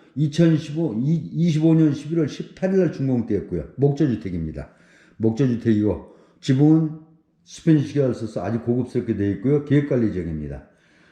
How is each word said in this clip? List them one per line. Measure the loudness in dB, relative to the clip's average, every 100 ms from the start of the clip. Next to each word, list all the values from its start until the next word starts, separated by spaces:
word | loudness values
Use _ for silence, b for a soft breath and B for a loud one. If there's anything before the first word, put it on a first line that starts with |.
| B
이천십오, | -4 0 4 4 4 -2 -6 -4 -2
이, | -2 -2
이십오 | -2 -2 0 2 4
년 | 4 4
십일월 | 0 -4 -2 -2
십팔 | -6 -14 -6 0
일 | 2
날 | 0
준공되었고요. | 0 -2 -2 0 -4 -4 -8 -8 0
목조주택입니다. | 0 2 0 0 -4 -6 -6 -8 -14 b b b b -4
목조주택이고 | -2 0 0 0 0 2 0 -2 B B B B
지붕은 | 0 4 6 4 2 -6 -18 _ _ _
스페니시 | _ -4 2 2 2
계열 | 0 0
써서 | -2 -6 -6
아주 | -4 -4
고급스럽게 | -2 -2 -2 -4 -2 0
되어 | 0
있고요. | 0 0 0
계획관리 | 2 0 2 0 0
지역입니다. | -2 -6 -6 -8 -12 -16 b b b b